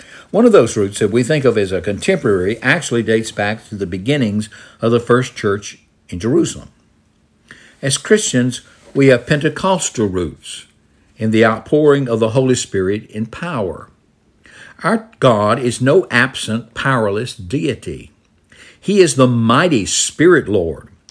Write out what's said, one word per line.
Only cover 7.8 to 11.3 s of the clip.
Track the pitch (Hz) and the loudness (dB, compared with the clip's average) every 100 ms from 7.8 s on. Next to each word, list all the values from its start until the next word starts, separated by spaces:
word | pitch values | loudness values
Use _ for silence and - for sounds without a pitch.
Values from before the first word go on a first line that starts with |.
As | 139 - | -6 -4
Christians, | - 214 - 127 123 - - _ - | 0 0 2 0 0 -4 -12 _ -6
we | 139 135 | 2 4
have | 120 - | 4 2
Pentecostal | 147 151 - 190 185 - - 104 | -2 -2 -2 -2 -2 -2 -2 -2
roots | 90 78 - - - - _ _ _ _ - | -2 -6 -10 -18 -18 -20 _ _ _ _ -6
in | 113 | 0